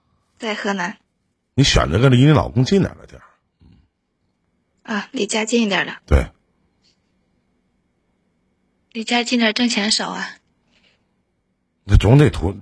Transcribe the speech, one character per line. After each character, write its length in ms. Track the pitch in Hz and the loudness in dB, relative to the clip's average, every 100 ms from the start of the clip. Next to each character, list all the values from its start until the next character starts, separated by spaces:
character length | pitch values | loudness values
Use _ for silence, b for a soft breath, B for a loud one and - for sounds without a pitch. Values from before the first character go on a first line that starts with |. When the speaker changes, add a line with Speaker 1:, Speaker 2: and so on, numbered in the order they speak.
| _ _ _ _ | _ _ _ _
Speaker 1:
在 200 | 226 208 | -8 -6
河 160 | 214 | -4
南。 240 | 196 175 - _ _ _ _ _ | -4 -6 -10 _ _ _ _ _
Speaker 2:
你 80 | - | 0
选 300 | 139 - 65 | 2 2 0
择 80 | 90 | 2
个 100 | 135 | 4
离 140 | 123 | 6
你 80 | 143 | 6
老 160 | 139 65 | 4 2
公 160 | 95 | -2
近 160 | 131 196 | 0 0
点 120 | - | 0
儿 60 | - | -6
的 60 | - | -20
地 100 | - | -20
儿。 60 | _ _ _ _ 82 _ _ _ _ _ _ _ _ _ _ _ | _ _ _ _ _ _ _ _ _ _ _ _ _ _ _ _
Speaker 1:
啊， 260 | - 208 - | -10 -8 -8
离 160 | 269 208 | -8 -4
家 160 | 220 | -4
近 180 | 220 233 | -2 -2
一 60 | 214 | 0
点 140 | 180 | -2
儿 40 | 147 | -4
的。 80 | - | -10
Speaker 2:
对。 220 | - 71 60 - _ _ _ _ _ _ _ _ _ _ _ _ _ _ _ _ _ _ _ _ _ _ _ _ _ | -2 0 -2 -12 _ _ _ _ _ _ _ _ _ _ _ _ _ _ _ _ _ _ _ _ _ _ _ _ _
Speaker 1:
离 140 | 233 | -12
家 180 | 220 240 | -4 -4
近 160 | 240 247 | -2 0
点 120 | 226 | 0
儿 20 | |
挣 160 | 214 240 | 0 -2
钱 240 | 220 208 | -2 -2
少 180 | 214 180 | -2 -4
啊。 180 | 185 190 - _ _ _ _ _ _ _ _ _ _ _ _ _ _ | -8 -12 -14 _ _ _ _ _ _ _ _ _ _ _ _ _ _
Speaker 2:
那 120 | - 101 | 0 2
总 220 | 98 139 | 6 6
得 100 | 139 | 4
图， 200 | - 87 98 | 0 -6 -6